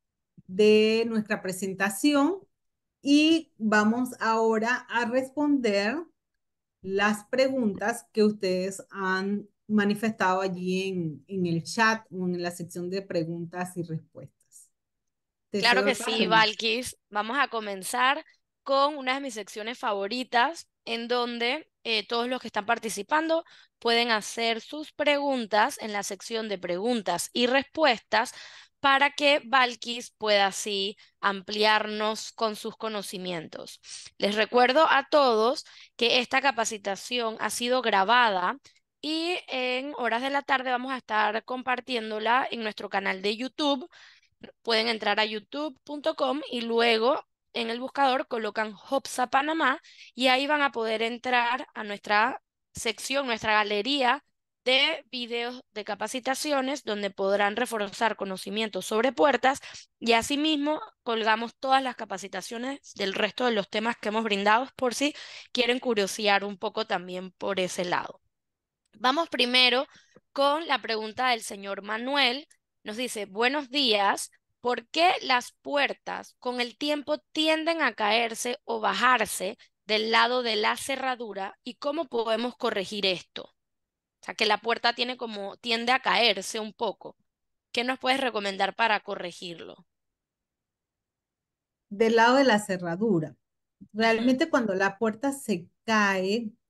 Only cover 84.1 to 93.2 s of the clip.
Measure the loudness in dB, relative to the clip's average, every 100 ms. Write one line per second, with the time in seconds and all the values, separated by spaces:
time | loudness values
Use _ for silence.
84.1 | _ -8 -2 0 0 0 0 0 0 -4
85.1 | -6 -10 -10 -12 -10 -4 -2 0 0 2
86.1 | 4 4 2 -4 -8 -8 -6 -6 -6 -14
87.1 | -20 _ _ _ _ _ -4 -2 -2 0
88.1 | 0 0 -2 -4 -2 -2 2 2 2 -2
89.1 | -8 -10 -12 -14 -14 -16 -18 _ _ _
90.1 | _ _ _ _ _ _ _ _ _ _
91.1 | _ _ _ _ _ _ _ -6 0 4
92.1 | 6 6 6 6 4 2 -4 -4 0 2
93.1 | 2